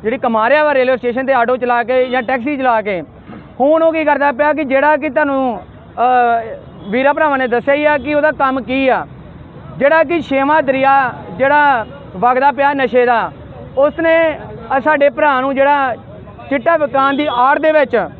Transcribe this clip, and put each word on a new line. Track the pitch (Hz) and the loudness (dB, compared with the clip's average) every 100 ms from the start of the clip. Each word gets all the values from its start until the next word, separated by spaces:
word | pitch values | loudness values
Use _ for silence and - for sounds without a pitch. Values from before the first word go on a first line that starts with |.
ਜਿਹੜੀ | 202 254 | -4 -2
ਕਮਾ | 247 226 226 | -2 0 2
ਰਿਹਾ | 294 | 2
ਵਾ | 302 | 2
ਰੇਲਵੇ | 277 254 254 | 2 0 0
ਸਟੇਸ਼ਨ | 247 226 | -2 -4
'ਤੇ | 262 | 0
ਆਟੋ | 262 233 254 | 0 2 -2
ਚਲਾ | 247 240 | 0 -2
ਕੇ | 233 254 254 | 0 0 0
ਜਾਂ | 247 | -2
ਟੈਕਸੀ | 247 262 233 285 | -2 -4 -4 -2
ਚਲਾ | 262 226 | 0 0
ਕੇ, | 208 185 147 - - - - - | -2 -6 -8 -16 -20 -20 -18 -2
ਹੁਣ | 269 320 | 2 4
ਉਹ | 330 | 2
ਕੀ | 320 | 0
ਕਰਦਾ | 302 285 285 | 0 2 0
ਪਿਆ | 247 294 | 0 0
ਕਿ | 294 | 0
ਜਿਹੜਾ | 285 269 294 302 | 0 2 2 2
ਕਿ | 302 | 0
ਤੁਹਾਨੂੰ, | 269 294 269 262 220 | -2 0 0 -2 -4
ਅਹ, | - - - - 240 254 240 233 226 185 - - 202 | -12 -20 -18 -2 2 2 2 0 -4 -12 -16 -18 -6
ਵੀਰਾਂ | 220 269 | 0 0
ਭਰਾਵਾਂ | 294 311 269 | 2 0 0
ਨੇ | 254 | 0
ਦੱਸਿਆ | 240 - | -2 0
ਹੀ | 285 294 | 0 2
ਆ | 294 | 0
ਕਿ | 254 | 0
ਉਹਦਾ | 294 302 | 0 0
ਕੰਮ | 311 277 262 | 0 -2 -2
ਕੀ | 214 262 269 | -4 -2 2
ਆ, | 208 143 - - - - - - - | 0 -2 -16 -20 -20 -20 -20 -18 -2
ਜਿਹੜਾ | 269 320 | 2 2
ਕਿ | 302 339 | 2 -2
ਛੇਵਾਂ | 262 269 269 311 | -2 0 2 2
ਦਰਿਆ | 277 269 269 269 254 - - 175 | 2 2 4 2 2 -6 -14 -2
ਜਿਹੜਾ | 269 294 294 254 208 - - 185 | 2 4 4 2 -2 -12 -16 -2
ਵਗਦਾ | 240 254 277 | 0 4 2
ਪਿਆ | 262 277 | 2 0
ਨਸ਼ੇ | 285 262 254 247 | 0 0 2 2
ਦਾ, | 240 180 - - - - - | 2 -2 -8 -18 -18 -10 0
ਉਸਨੇ, | 285 - 330 330 320 285 208 214 226 262 | 0 2 2 2 2 -2 -10 -14 -4 -2
ਅਹ, | |
ਸਾਡੇ | 302 302 285 | 2 2 2
ਭਰਾ | 302 302 262 | 2 0 2
ਨੂੰ | 262 269 | -2 0
ਜਿਹੜਾ | 277 285 269 220 - - - - - | 2 2 0 -6 -12 -20 -20 -20 -6
ਚਿੱਟਾ | 277 285 339 | -2 0 0
ਵਿਕਾਣ | 294 269 269 | 0 0 0
ਦੀ | 277 294 | 0 -2
ਆੜ | 240 247 294 | 2 2 4
ਦੇ | 311 | 2
ਵਿੱਚ | 311 277 233 165 | 2 2 0 -2